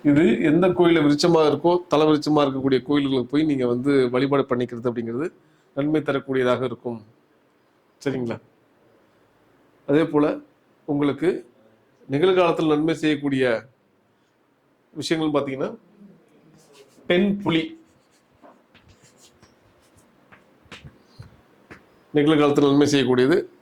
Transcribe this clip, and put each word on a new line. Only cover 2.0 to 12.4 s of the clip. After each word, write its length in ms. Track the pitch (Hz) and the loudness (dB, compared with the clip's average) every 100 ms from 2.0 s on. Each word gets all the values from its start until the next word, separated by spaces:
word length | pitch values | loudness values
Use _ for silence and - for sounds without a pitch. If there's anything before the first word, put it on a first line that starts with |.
| 156 | 2
விருட்சமா 320 | 151 147 151 | 2 2 2
இருக்கக்கூடிய 340 | 143 135 131 131 127 | 2 0 0 -2 0
கோயில்களுக்கு 440 | 147 139 135 123 | -2 0 -2 -2
போய் 160 | 143 156 | -2 0
நீங்க 140 | 139 123 | 0 0
வந்து 200 | 120 135 139 127 | -2 0 0 0
வழிபாடு 300 | 127 139 139 135 | 0 0 -2 -2
பண்ணிக்கிறது 380 | 123 123 117 123 | -4 -4 -4 -6
அப்படிங்கிறது 380 | 120 113 120 170 _ _ _ _ - | -6 -8 -8 -8 _ _ _ _ -6
நன்மை 240 | 147 156 147 | -2 -2 -2
தரக்கூடியதாக 540 | 135 135 131 123 120 127 | -6 -4 -2 0 -2 -4
இருக்கும். 300 | 117 123 113 107 _ _ _ _ _ _ _ _ _ | -8 -12 -14 -16 _ _ _ _ _ _ _ _ _
சரிங்களா? 320 | 139 131 120 107 _ _ _ _ _ _ _ _ _ _ _ _ _ _ - | -8 -6 -8 -10 _ _ _ _ _ _ _ _ _ _ _ _ _ _ -2
அதே 120 | 143 160 | 0 2
போல 140 | 147 147 - - _ _ _ - | 0 0 -4 -12 _ _ _ -6
உங்களுக்கு 360 | 143 143 139 165 226 - _ _ _ _ _ - | -2 -2 -2 -4 -4 -12 _ _ _ _ _ -6
நிகழ்காலத்தில் 580 | 139 185 185 | 0 2 2